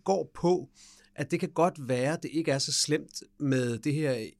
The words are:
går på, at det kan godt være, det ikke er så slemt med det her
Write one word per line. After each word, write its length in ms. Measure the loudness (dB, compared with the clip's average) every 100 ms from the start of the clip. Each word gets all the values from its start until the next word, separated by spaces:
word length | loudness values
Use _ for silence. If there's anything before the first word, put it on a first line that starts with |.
går 280 | 0 0 -2
på, 360 | 0 2 2 0 _ -20 -20 _ -8
at 160 | -4
det 80 | -2
kan 100 | -2
godt 380 | 2 2 2 -2
være, 300 | 0 0 -2
det 60 | -4
ikke 180 | -4 0
er 60 | 0
så 120 | 0
slemt 500 | 0 2 0 -2 -14 -16 -4
med 380 | 0 2 2 -2
det 160 | -2
her 180 | 0 0 0 -4 -12